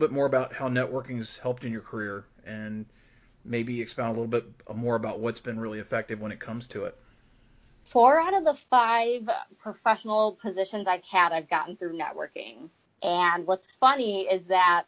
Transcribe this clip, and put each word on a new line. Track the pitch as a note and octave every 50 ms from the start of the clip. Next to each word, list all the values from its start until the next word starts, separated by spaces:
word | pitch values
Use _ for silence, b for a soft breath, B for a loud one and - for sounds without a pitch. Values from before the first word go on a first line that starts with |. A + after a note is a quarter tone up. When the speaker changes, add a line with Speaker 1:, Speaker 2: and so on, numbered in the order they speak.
| D#3
Speaker 1:
bit | -
more | C3+ C#3 C#3+
about | C3 C3 B2+ B2+ - -
how | - C3+
networking | B2+ B2 B2+ - - B2+ C3+ B2 C3+ B2+
has | A#2 A2 - -
helped | - - B2+ B2 B2+ C3
in | A#2+
your | A2+ G#2+
career | - - A#2 A2 G#2 G2+ G2+ G2 G2 _ _ _ -
and | G2 G#2+ G#2+ G#2+ G#2+ G#2+ G#2+ G#2+ - _ _ _ _ _ _ _ _ _ _ -
maybe | A2+ A#2 A#2 A#2 B2 B2 A#2
expound | A2+ - - C3 A#2+ A2+ A2
a | A#2
little | A#2
bit | A2+ A#2+ A#2 - - - - - - A2
more | A2 A#2+ A#2+ A#2
about | A2 A2+ G#2+ G2+ G#2
what's | A2 A#2 A2+ -
been | - A#2+ A2+ A2+
really | A2+ A2 G#2+ G#2+
effective | G2+ - B2+ A2+ A2 - A2+ G#2+
when | G#2+ G#2+
it | F#2+ -
comes | - A2+ A2 A#2+ B2
to | - - G#2 F#2+
it. | F2 - - _ _ _ _ _ _ _ _ _ _ _ _ _ _ _ _ _
Speaker 2:
Four | - - B3 A#3 C4 D4 E4
out | E4 F#4 G4
of | G4 D#4
the | D#4 C#4
five | - _ _ C4 B3 A#3 A3+ A#3 A#3 A#3 A#3 A#3+ A#3+ A3 G#3+ - - - - - _
professional | - A3 G3+ - - A3+ A3 A3 - A3 G#3+ G#3+ G#3+ G#3+ F#3 -
positions | - G#3+ F3+ F#3+ F#3+ - A3 G#3 G3
I've | F#3+ F3+ F3+ -
had, | - G3+ F#3 F3 E3+
I've | E3 D#3+ D3+ -
gotten | E3+ D#3 D#3 E3+ -
through | - F3+ E3+ E3
networking. | D#3+ D3+ - - D3+ D#3 - - - - A2+ A2+ A#2 D#3 E3+ _ _ _ _ _ _ -
And | F3+ F3 F3+ F3+ F3 E3+ F3 E3
what's | F3 F#3+ F#3 - - _ _
funny | C4 C4+ C#4+ C4+ A#3+ G#3+ G3+ F#3+ F#3+
is | - F#3+ F#3 F3
that | F3 F#3 F#3 F3+ F3 F3 E3+ -